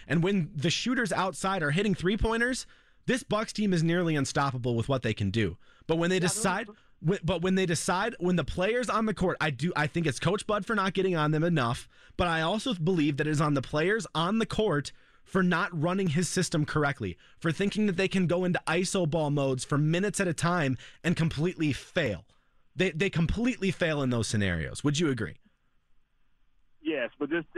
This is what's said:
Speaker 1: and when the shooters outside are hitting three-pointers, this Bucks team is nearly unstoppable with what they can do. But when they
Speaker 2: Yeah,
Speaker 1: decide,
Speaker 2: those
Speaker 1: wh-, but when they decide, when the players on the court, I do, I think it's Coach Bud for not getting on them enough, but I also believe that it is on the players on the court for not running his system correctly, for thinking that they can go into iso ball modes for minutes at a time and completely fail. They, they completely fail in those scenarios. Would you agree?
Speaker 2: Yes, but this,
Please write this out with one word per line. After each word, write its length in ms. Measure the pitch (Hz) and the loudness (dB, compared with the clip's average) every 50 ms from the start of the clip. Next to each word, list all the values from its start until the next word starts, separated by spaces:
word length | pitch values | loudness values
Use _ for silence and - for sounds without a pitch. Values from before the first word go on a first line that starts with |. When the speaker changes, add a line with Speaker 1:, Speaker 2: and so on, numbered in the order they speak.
| - - | -6 -2
Speaker 1:
and 120 | - 170 160 | 0 2 2
when 280 | 190 202 196 156 - - | 2 2 2 0 -2 -4
the 160 | 147 127 170 | -2 0 0
shooters 440 | - - - 233 262 240 240 175 165 | 0 0 0 0 0 0 0 0 0
outside 500 | - 180 190 - - - 190 190 190 160 | 0 0 -2 -2 -2 -2 -2 -2 0 0
are 80 | 143 | 0
hitting 240 | 143 180 208 214 185 | 0 0 2 0 0
three-pointers, 720 | - 151 180 214 214 - 226 226 226 233 247 254 - - - - - _ _ _ _ _ | 0 0 0 0 2 2 0 2 2 0 0 0 -4 -6 -12 -18 -20 _ _ _ _ _
this 180 | - 240 254 - | -2 -2 -2 0
Bucks 300 | - - 214 226 - - | -2 -2 -2 -2 -4 -4
team 180 | - 214 202 | -2 0 2
is 100 | 185 170 | 2 2
nearly 360 | 156 165 170 180 180 165 156 147 | 2 2 2 2 2 2 2 0
unstoppable 580 | 135 - - 151 143 139 120 127 120 127 120 | 0 0 0 0 0 0 -2 -4 -2 -2 0
with 140 | 117 113 - | 0 0 0
what 140 | 139 127 - | -2 -2 0
they 100 | 113 107 | -2 -2
can 180 | - 104 98 | 0 -2 0
do. 240 | 92 113 110 87 82 - - - - - - - | 0 0 0 0 -2 -6 -16 -20 -20 -20 -4 -2
But 80 | 160 165 | -2 0
when 100 | 170 175 | 2 0
they 80 | 180 185 | 0 2
Speaker 2:
Yeah, 20 | 175 180 | 0 0
Speaker 1:
decide, 400 | - - - 196 180 202 226 202 | -2 0 -2 -2 -2 -2 -6 -8
Speaker 2:
those 500 | 220 - _ _ - _ - 151 202 180 | -14 -20 _ _ -20 _ -2 0 0 0
Speaker 1:
wh-, 40 | - | 0
but 160 | 156 190 165 | -2 -2 0
when 140 | 165 190 185 | 0 2 2
they 100 | 190 190 | 2 2
decide, 500 | 165 170 - - - 180 185 208 233 - - | 0 0 -2 0 0 0 0 0 -2 -4 -2
when 160 | 170 180 180 | -2 0 0
the 80 | 170 143 | 0 0
players 440 | - - - 180 202 226 247 247 190 | -2 -2 -2 0 0 0 0 -2 0
on 200 | 202 214 226 220 | 0 0 0 0
the 80 | 185 | -2
court, 200 | - 180 180 - - | 0 0 -2 0 0
I 80 | 156 156 | -2 -2
do, 240 | 143 117 139 180 175 | -2 -2 -4 -2 0
I 120 | - 151 151 | 0 -2 0
think 180 | - 175 165 | -2 -2 -2
it's 140 | 151 131 - | -2 -2 0
Coach 260 | - 170 190 208 - | 0 0 0 0 -2
Bud 180 | - 208 208 190 | -2 -2 -2 -2
for 120 | - 226 | -2 -2
not 180 | 208 190 196 - | 0 0 0 0
getting 220 | 196 185 190 180 | 0 0 2 2
on 160 | 160 151 151 | 2 2 2
them 120 | 156 151 160 | 2 2 2
enough, 460 | 175 170 151 123 117 123 - - - _ - - - - - | 2 2 2 2 0 -2 -4 -8 -16 _ -20 -20 -18 -4 -2
but 100 | 185 175 | 0 0
I 140 | 165 160 | 0 0
also 340 | 160 165 196 220 - 277 226 | 0 0 -2 -2 -2 -2 -4
believe 420 | 175 156 170 190 170 147 151 147 135 | 0 0 0 2 4 2 2 2 0
that 80 | 151 | 0
it 60 | 151 | 0
is 100 | 156 143 | 0 2
on 140 | 165 151 147 | 2 2 2
the 60 | 139 123 | 0 0
players 420 | - - 151 156 185 214 226 175 - - | -2 -2 0 0 2 0 0 -2 -4 -2
on 240 | 156 165 175 208 226 | -2 0 2 2 0
the 80 | 226 | 0
court 460 | - - - 220 208 156 143 139 - - - - _ _ - - | 0 0 0 0 2 2 0 -2 -4 -12 -16 -20 _ _ -20 -20
for 180 | - - 190 | -2 0 2
not 280 | 185 180 175 165 196 180 175 160 | 4 4 4 2 0 0 -2 -2
running 320 | 143 175 180 196 196 180 | 0 0 2 2 0 0
his 200 | 135 170 185 - | 2 0 0 0
system 360 | - 190 175 - - 160 151 | 0 -2 -2 0 0 0 0
correctly, 520 | - - 156 147 143 135 - 113 92 87 - - - - - | 0 0 2 2 2 0 -2 -4 -6 -6 -8 -14 -20 -20 -4
for 120 | - 165 | -2 -2
thinking 360 | 156 - 196 202 - 196 214 208 | 0 0 0 0 2 2 0 2
that 100 | 185 175 | 2 2
they 100 | 190 180 | 0 2
can 200 | - 190 185 151 | 2 2 2 2
go 180 | 175 175 185 | 2 2 2
into 160 | 180 175 - - - | 0 0 -2 -2 0
iso 420 | 160 175 190 175 - 196 175 156 | 0 0 0 0 0 0 0 2
ball 220 | 143 165 151 143 | 0 0 0 0
modes 340 | 143 147 139 135 131 127 - | 0 2 2 0 0 -2 -2
for 140 | - 151 139 | -2 0 2
minutes 400 | 151 151 160 175 196 208 - - | 2 2 2 2 0 0 0 0
at 80 | 196 175 | -2 -2
a 60 | 165 | 0
time 420 | - - 170 175 180 151 135 131 - - - - - - | 0 0 0 2 2 2 0 0 -2 -6 -16 -20 -6 -2
and 120 | 160 175 - | -2 0 2
completely 560 | 165 160 - 135 156 185 175 - 160 151 123 | 0 0 0 0 -2 -2 0 0 0 0 0
fail. 520 | - - - - 180 156 120 98 78 - _ _ _ _ _ _ _ _ _ _ | -2 -6 -4 -2 -2 0 0 -2 -4 -8 _ _ _ _ _ _ _ _ _ _
They, 160 | - 185 190 | -2 -2 -2
they 180 | 165 156 202 190 | 0 0 -2 0
completely 640 | - 160 170 - - 196 233 254 240 - 190 196 | 2 0 0 2 0 0 0 -2 0 0 -2 -2
fail 320 | 165 - 180 160 156 147 139 | 0 0 0 0 0 0 0
in 80 | 127 | 0
those 160 | 123 117 110 - | 0 0 0 0
scenarios. 560 | - 107 101 95 87 82 78 64 - - - | 0 0 0 0 0 -2 -2 -6 -8 -2 -2
Would 160 | 147 147 143 | 0 0 2
you 100 | 180 147 | 0 0
agree? 280 | 135 117 107 82 - - _ - _ _ _ _ _ _ _ _ - - _ _ _ _ _ _ _ _ _ _ _ _ _ _ _ _ - | 0 -2 -4 -8 -8 -14 _ -20 _ _ _ _ _ _ _ _ -20 -20 _ _ _ _ _ _ _ _ _ _ _ _ _ _ _ _ -6
Speaker 2:
Yes, 260 | - 160 139 120 110 - _ | -4 -4 -2 -4 -6 -4 _
but 120 | 147 139 | -4 -2
this, 160 | 156 170 160 - - | -2 -4 -4 -6 -6